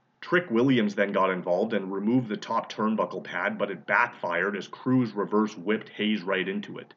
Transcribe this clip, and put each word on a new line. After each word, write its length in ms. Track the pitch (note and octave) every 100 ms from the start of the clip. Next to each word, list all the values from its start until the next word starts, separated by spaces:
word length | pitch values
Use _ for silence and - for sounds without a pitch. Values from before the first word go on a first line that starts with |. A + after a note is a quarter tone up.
| _ _
Trick 280 | - F3 F3
Williams 460 | A#2 C3+ B2 G#2 G2+
then 160 | G2+
got 200 | G2+ F#2+
involved 420 | F#2 F2 F2+ A2+
and 180 | G#2+ F#2+
removed 380 | G2 G#2 B2+ A2+
the 80 | G2+
top 340 | - A2+ -
turnbuckle 540 | - G#2+ G#2+ F2+ F#2 -
pad, 320 | F2+ F#2+ G#2+
but 140 | G2+
it 140 | F#2+ -
backfired 680 | G#2 A#2+ - F2 E2+ F#2+ G2+
as 140 | F2
Crews 440 | - - B2+ A#2
reverse 440 | G2+ F2+ G#2 G#2+ -
whipped 320 | F2 A2 G#2+
Hayes 340 | - G#2+ G#2+
right 240 | F2+ F#2+ F2+
into 300 | G#2 G2+ -
it. 160 | -